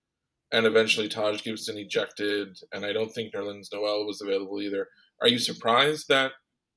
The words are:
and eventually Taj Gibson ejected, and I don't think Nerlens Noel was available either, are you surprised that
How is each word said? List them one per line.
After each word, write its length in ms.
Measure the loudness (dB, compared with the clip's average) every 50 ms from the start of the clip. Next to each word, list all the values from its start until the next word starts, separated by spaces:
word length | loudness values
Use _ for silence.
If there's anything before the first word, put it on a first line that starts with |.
| _ _ _ _ _ _ _ _ _ _
and 140 | 2 4 4
eventually 420 | 6 6 6 6 4 4 0 0
Taj 360 | -2 -2 -2 0 0 -2 -2 -4
Gibson 340 | -6 -8 -6 -6 -8 -8
ejected, 800 | -8 -8 -4 -2 -2 -2 -2 -2 -4 -2 0 0 -2 -2 -4 -10 -16 -16 -12 -10
and 140 | -6 -4
I 80 | -4 -2
don't 180 | -2 -2 -4 -4
think 220 | -6 -8 -6 -6
Nerlens 340 | -6 -6 -8 -8 -10 -12 -10
Noel 360 | -6 -4 -2 -2 0 -2 -2
was 160 | -4 -6 -6 -4
available 400 | -2 -2 -2 -2 -4 -6 -6 -4
either, 260 | -4 -2 -4 -4 -6 _ _ _ _ _ 2
are 80 | 4 4
you 100 | 4 4
surprised 680 | 0 -2 -4 -2 0 2 4 4 4 2 0 0 0 2
that 240 | 2 2 2 0 -4 -10 _ _ _ _ _ _ _